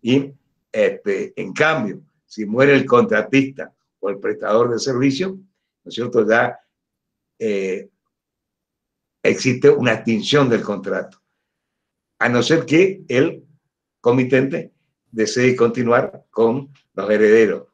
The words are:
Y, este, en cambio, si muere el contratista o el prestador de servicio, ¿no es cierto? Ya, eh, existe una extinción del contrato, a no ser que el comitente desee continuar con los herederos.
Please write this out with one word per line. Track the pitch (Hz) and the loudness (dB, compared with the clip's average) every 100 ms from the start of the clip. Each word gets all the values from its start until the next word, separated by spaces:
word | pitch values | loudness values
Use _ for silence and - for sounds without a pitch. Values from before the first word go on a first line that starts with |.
Y, | 117 135 139 - _ _ _ | 0 0 -2 -16 _ _ _
este, | 110 101 - 104 95 - | -2 -2 -2 -6 -6 -6
en | - 98 | -10 -12
cambio, | 95 156 147 107 - _ _ _ | -2 0 0 -6 -10 _ _ _
si | - | -12
muere | 104 117 139 | -6 2 4
el | 135 | 4
contratista | - 120 113 107 - 135 135 - 78 _ _ _ | 4 2 4 -2 2 0 0 -8 -16 _ _ _
o | 98 | -8
el | 98 | -6
prestador | 104 104 95 110 120 | -6 -6 0 0 0
de | 113 | -2
servicio, | 135 123 139 - 190 | -4 0 0 0 -6
¿no | 190 _ _ _ _ - | -8 _ _ _ _ -16
es | |
cierto? | - 120 117 107 | -10 -2 0 2
Ya, | 113 120 - _ _ _ _ _ _ _ _ | 2 0 -6 _ _ _ _ _ _ _ _
eh, | 113 101 95 95 95 _ _ _ _ _ _ _ _ _ _ _ _ _ | -6 -4 -4 -8 -12 _ _ _ _ _ _ _ _ _ _ _ _ _
existe | - - 131 127 143 | -2 0 -2 2 4
una | 147 123 | 4 0
extinción | 110 - 110 95 147 131 | 0 -2 -4 0 2 2
del | 110 | 0
contrato, | 98 98 98 95 - _ _ _ _ _ _ _ _ _ _ _ | -2 -8 -6 -6 -8 _ _ _ _ _ _ _ _ _ _ _
a | 117 | 0
no | 120 | 0
ser | 120 156 - | 2 0 2
que | 156 190 - - | 2 2 -2 -4
el | 123 160 - _ _ _ _ _ _ | -2 -2 -4 _ _ _ _ _ _
comitente | 120 127 127 131 139 160 - _ _ _ _ | 0 0 2 0 0 -6 -10 _ _ _ _
desee | 110 107 123 127 127 | -4 -2 2 0 2
continuar | 117 123 117 120 - - _ | 0 0 0 0 0 -10 _
con | - 113 131 143 _ _ | 0 0 0 -8 _ _
los | - 101 | -8 -2
herederos. | 104 107 113 107 82 - | 2 6 6 4 0 -10